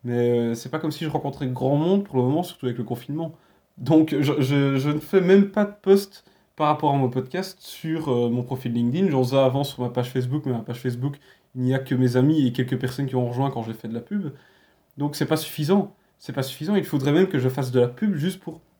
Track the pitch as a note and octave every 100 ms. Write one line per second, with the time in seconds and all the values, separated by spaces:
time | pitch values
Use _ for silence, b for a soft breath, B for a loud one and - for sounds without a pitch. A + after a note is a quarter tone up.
0 | A#2+ A#2+ A#2+ A#2+ A#2 A#2 B2+ D#3 D#3 D3+
1 | D#3+ D3+ C#3+ C3+ C#3 B2+ C3 C#3+ D#3+ G3
2 | G3 C3 B2 D3+ F3 - B2+ A#2 G#2+ A#2+
3 | - D3 E3 b b b b - B2+ D#3
4 | D#3 C#3+ C#3+ D3 C3 C#3+ C#3 C3+ C#3+ D3+
5 | - F#3+ F3+ G3 G3+ - G3+ - - G3
6 | G3+ - _ b b _ D3+ D3 D#3 C#3+
7 | C3 C3 B2+ F3 F#3+ - - - D#3+ D#3+
8 | D3+ B2 A#2+ A#2+ B2 B2+ B2+ A#2 A#2+ D3
9 | F#3+ C3+ B2+ C3+ C3+ B2+ C#3 - B2 -
10 | B2 C3 B2 D3 D3 A#2+ A2 A#2 B2+ A#2+
11 | C3 C#3 b b b B2+ B2+ C3 C3 B2+
12 | B2+ B2 C3+ D#3 C3 B2 B2+ B2+ B2+ B2+
13 | C3+ B2+ B2 A#2 C3+ B2 A2+ A2+ A2+ A2+
14 | A#2 G#3 E3 B2 b b b b b -
15 | D3 C#3+ D#3 D#3 - - D3 G3+ F#3+ b
16 | b b - C#3 C3 - D#3 G3+ D3+ D3+
17 | C3+ D3 F#3+ D3 B2+ B2+ B2+ B2 A#2+ -
18 | G#3+ E3+ D#3+ - - E3 _ _